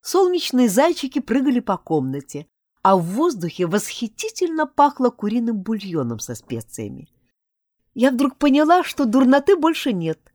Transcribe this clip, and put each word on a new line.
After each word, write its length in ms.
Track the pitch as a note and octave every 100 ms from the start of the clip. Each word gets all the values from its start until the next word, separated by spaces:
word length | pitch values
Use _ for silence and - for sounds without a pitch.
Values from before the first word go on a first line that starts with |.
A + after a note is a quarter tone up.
Солнечные 680 | - F4+ F#4 F4+ - B3 B3
зайчики 480 | F#3+ D#4+ D#4+ C4+ C#4
прыгали 420 | - A#3+ C#4 B3
по 160 | - F#3+
комнате, 680 | - D#3 C3 C#3 D3 C#3+ D#3 _ _ _
а 160 | F#3+ G3
в 60 |
воздухе 640 | E3 G#3 F4 A#3 E3+ - F3
восхитительно 1000 | G3+ - - A3+ - A4 - F4 D#4+ D4+
пахло 440 | - C#4+ C#4+ B3
куриным 480 | B3 G#3 A#3 A#3 A3
бульоном 600 | F#3 A3 G3 E3 A#2+ A2+
со 160 | -
специями. 760 | A#2 _ A2+ A2 - G#2+ - - _ _ _ _ _ _ _ _ -
Я 120 | B3+
вдруг 260 | B3 C#4 -
поняла, 480 | D4 C4+ D#4 F4+
что 220 | E4+ - C4
дурноты 500 | B3 B3 C#4 C#4+ F#4+
больше 380 | D#4 D#4 C#4+
нет. 260 | G3 D#3+ D#3 _